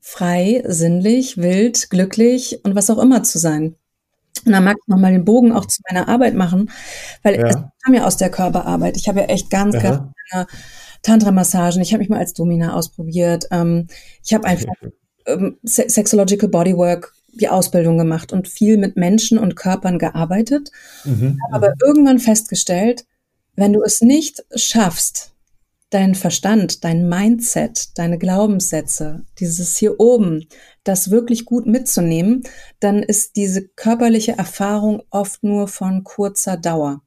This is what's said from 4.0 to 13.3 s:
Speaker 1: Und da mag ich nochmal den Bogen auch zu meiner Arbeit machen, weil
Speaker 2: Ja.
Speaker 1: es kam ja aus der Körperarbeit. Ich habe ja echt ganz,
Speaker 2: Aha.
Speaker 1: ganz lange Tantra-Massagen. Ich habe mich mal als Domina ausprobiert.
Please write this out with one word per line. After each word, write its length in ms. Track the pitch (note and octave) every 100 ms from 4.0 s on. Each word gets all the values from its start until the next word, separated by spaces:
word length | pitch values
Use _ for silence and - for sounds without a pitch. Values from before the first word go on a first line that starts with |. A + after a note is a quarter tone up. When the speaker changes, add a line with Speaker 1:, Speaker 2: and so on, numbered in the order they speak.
| _ _ _ - -
Speaker 1:
Und 60 |
da 80 | G3
mag 160 | F#3 G#3
ich 80 | -
nochmal 240 | F#3+ F#3+
den 140 | F#3 F3
Bogen 260 | A#3 A#3+
auch 140 | A3+ G3
zu 160 | - -
meiner 180 | F3+ F3+
Arbeit 280 | A#3 C4+ -
machen, 340 | F3+ F#3 G#3+ - - - - -
weil 120 | G#3+ G3
Speaker 2:
Ja. 120 | A#2
Speaker 1:
es 80 | A#2+ - _
kam 100 | B3+
ja 120 | B3+ F#3+
aus 120 | -
der 120 | F#3
Körperarbeit. 680 | F#3 F3+ F3 F3 F3 F3 F3+
Ich 140 | -
habe 120 | G3
ja 40 | -
echt 240 | F#3+ -
ganz, 260 | F#3+ G3+ G#3
Speaker 2:
Aha. 60 |
Speaker 1:
ganz 180 | F#3+ C3+ C#3 - -
lange 160 | F3+ F3+ - - - - -
Tantra-Massagen. 800 | - A3 G#3 F#3+ F3 F#3 F3 F3
Ich 100 | F3
habe 80 | G#3
mich 100 | F#3+
mal 100 | G#3
als 140 | F3
Domina 400 | - E3+ E3+ E3
ausprobiert. 760 | F3 E3 - D#3+ E3+ F3